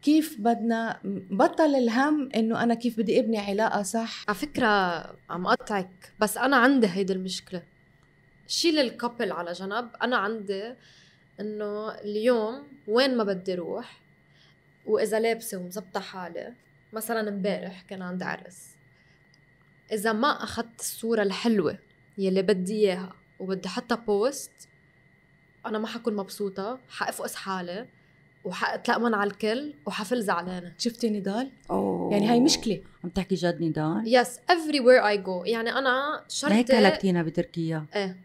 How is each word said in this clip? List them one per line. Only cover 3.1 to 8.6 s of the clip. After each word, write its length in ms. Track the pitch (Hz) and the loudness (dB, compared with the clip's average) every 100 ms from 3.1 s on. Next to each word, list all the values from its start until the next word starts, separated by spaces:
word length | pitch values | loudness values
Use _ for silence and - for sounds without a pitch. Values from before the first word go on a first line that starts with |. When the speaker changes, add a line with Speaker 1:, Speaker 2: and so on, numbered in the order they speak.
| 208 | 2
Speaker 1:
أبني 180 | 220 226 | 2 0
علاقة 440 | 202 196 220 - | -2 0 0 0
صح. 420 | 202 226 226 - - | -2 -4 -4 -8 -6
Speaker 2:
على 100 | 208 | -4
فكرة، 280 | 294 - 240 208 185 165 - - _ | -4 0 2 4 2 -2 -8 -18 _
عم 160 | 175 185 | -6 0
قطعك، 640 | 233 - 208 185 - - _ | 0 0 -4 -4 -12 -20 _
بس 180 | 214 208 | -2 0
أنا 180 | 247 277 | 4 6
عندي 300 | 240 277 220 | 6 6 4
هيدي 260 | 175 190 | 2 -2
المشكلة. 500 | 185 185 185 - 185 - _ _ _ _ _ _ _ _ | -2 -4 -8 -8 -12 -12 _ _ _ _ _ _ _ _
شيل 320 | - | 0